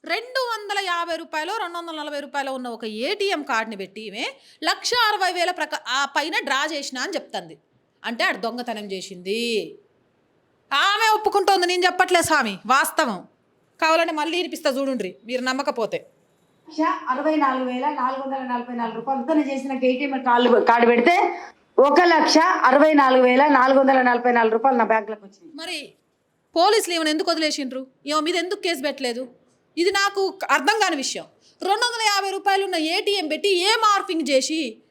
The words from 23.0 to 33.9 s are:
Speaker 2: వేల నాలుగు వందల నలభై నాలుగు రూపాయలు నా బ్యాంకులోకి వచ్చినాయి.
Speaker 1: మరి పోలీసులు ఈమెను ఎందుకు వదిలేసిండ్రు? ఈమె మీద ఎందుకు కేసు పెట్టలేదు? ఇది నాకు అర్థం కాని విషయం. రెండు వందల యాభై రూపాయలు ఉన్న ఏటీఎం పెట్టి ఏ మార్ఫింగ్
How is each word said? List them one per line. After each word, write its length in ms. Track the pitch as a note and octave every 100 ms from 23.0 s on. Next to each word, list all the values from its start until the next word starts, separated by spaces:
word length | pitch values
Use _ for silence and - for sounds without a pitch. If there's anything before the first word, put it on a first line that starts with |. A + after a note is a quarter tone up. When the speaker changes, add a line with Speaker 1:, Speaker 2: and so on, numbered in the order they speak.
| C4 C4
Speaker 2:
వేల 240 | B3+ B3 D4
నాలుగు 320 | C4+ C4 C4+
వందల 220 | C4+ C4
నలభై 300 | B3 A#3+ B3
నాలుగు 220 | A#3+ A3+
రూపాయలు 240 | A3 B3+ B3
నా 80 | A3
బ్యాంకులోకి 400 | A3 G#3 G#3 G3
వచ్చినాయి. 260 | _ - C#4+
Speaker 1:
మరి 380 | F4 E4 F3+ _ _ _ _ _ _ E4
పోలీసులు 380 | F#4 A4 F4
ఈమెను 160 | E4+ D#4
ఎందుకు 220 | D#4 F#4
వదిలేసిండ్రు? 560 | D#4+ D#4 D4+ C4 B3+ C4 _ C#4
ఈమె 140 | D4+
మీద 160 | D4+ F4+
ఎందుకు 260 | F4 G4
కేసు 200 | F#4 E4
పెట్టలేదు? 460 | C#4+ C#4 C4 A#3+ B3+ _ _ _ _ -
ఇది 140 | E4+
నాకు 480 | G4 G4 G4 F#4+ - -
అర్థం 300 | D4 C#4 A4
కాని 160 | F#4+ D4+
విషయం. 300 | B3+ F#3+ D#3 _ _ _
రెండు 240 | F4 G#4+ A#4+
వందల 200 | A#4 A4 G4+
యాభై 140 | G4
రూపాయలు 340 | G4 G4+ G4
ఉన్న 120 | G4 F4+
ఏటీఎం 520 | D#4 F4+ G#4 G4+ D#4
పెట్టి 340 | D4+ G4+ F4+
ఏ 60 | F#4+
మార్ఫింగ్ 640 | A4+ A4